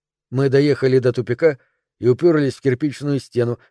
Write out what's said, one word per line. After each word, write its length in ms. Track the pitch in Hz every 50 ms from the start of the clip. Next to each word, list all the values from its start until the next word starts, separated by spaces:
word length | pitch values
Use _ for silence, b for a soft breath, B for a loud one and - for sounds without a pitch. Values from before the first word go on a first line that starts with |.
| _ _ _ _ _ -
Мы 180 | 123 131 139 135
доехали 500 | 123 139 147 147 135 - 135 131 127 131
до 140 | 120 127
тупика 460 | 120 127 117 - 123 - 165 160 143 - _ _ _ _ _ _ _ -
и 100 | 107 120
упёрлись 460 | 123 123 160 175 160 151 143 - -
в 80 | -
кирпичную 580 | - 139 123 120 156 147 123 - 139 143 143 131
стену, 380 | - - - 120 117 120 120 - b b